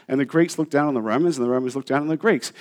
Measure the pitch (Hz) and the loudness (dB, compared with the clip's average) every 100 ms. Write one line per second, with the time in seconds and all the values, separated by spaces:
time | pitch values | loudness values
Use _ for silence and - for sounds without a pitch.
0 | - 131 127 165 165 - 156 143 147 127 | -4 -2 2 2 2 0 -2 0 0 0
1 | 110 120 175 139 120 127 127 135 - 139 | 0 2 2 0 0 0 -2 -6 -2 -2
2 | 151 160 220 139 - - | 0 0 2 0 -2 -14